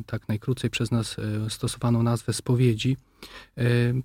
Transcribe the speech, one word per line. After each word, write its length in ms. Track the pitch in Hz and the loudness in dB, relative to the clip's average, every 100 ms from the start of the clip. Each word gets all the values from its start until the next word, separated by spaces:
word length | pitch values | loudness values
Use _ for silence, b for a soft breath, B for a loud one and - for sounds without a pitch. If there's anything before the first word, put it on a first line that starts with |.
| 107 | -6
tak 220 | 110 - | -8 -4
najkrócej 420 | 110 - 127 123 | -4 -2 -2 -2
przez 220 | - 120 | -2 0
nas, 240 | 117 110 - | 0 -2 -4
e, 300 | 110 107 107 | -4 -4 -4
stosowaną 540 | - 127 - 120 117 | -4 -6 -2 2 2
nazwę 300 | 117 120 - | 2 0 0
spowiedzi, 640 | 110 - 123 127 110 123 135 B B B B B - | -4 0 4 4 4 0 -2 B B B B B -2
e, 60 | 120 120 120 127 | 2 4 2 0